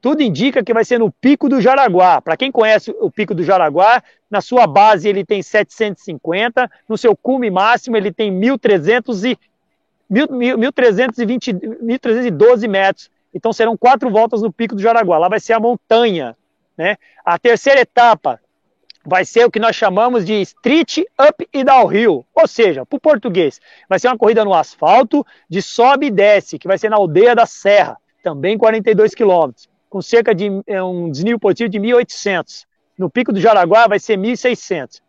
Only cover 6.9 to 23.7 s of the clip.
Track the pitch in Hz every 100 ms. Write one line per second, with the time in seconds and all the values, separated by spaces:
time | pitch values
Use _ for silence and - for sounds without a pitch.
6.9 | 220 240 202 - 262 240 185 208 240 -
7.9 | 226 202 175 214 185 220 269 240 196 151
8.9 | 240 233 208 226 - _ _ _ _ _
9.9 | _ _ 208 302 262 240 247 240 - 247
10.9 | 190 254 226 220 247 - 180 220 226 233
11.9 | 247 - 226 247 156 220 247 220 196 190
12.9 | 190 - _ _ - 226 226 226 220 240
13.9 | 269 254 208 226 226 214 - 233 202 208
14.9 | 233 202 160 175 208 - 226 226 240 _
15.9 | 226 233 175 127 113 _ _ _ - 170
16.9 | 208 _ _ - 175 240 233 - 277 240
17.9 | - 240 208 147 117 _ _ _ _ _
18.9 | _ 156 185 - 226 240 220 226 - 208
19.9 | 185 240 247 175 214 190 _ 247 302 311
20.9 | - 403 - 285 - - 285 262 262 190
21.9 | 180 233 147 - - 311 - 220 135 127
22.9 | 285 311 285 240 180 156 - _